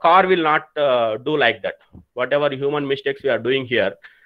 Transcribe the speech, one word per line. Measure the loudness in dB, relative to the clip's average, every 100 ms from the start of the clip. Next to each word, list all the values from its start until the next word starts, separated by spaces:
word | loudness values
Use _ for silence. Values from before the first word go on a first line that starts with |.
car | 4 4 4
will | 2
not, | 2 0 -2 -2
uh, | 0 2 0 -2
do | -4 0
like | 0 0
that. | -6 -10 _ -20 -16
Whatever | -6 -2 0 -2
human | -2 -4 -4 -4
mistakes | -4 -4 -4
we | -2
are | -2
doing | 0 -2 -2
here, | -2 -2 -4 -18 _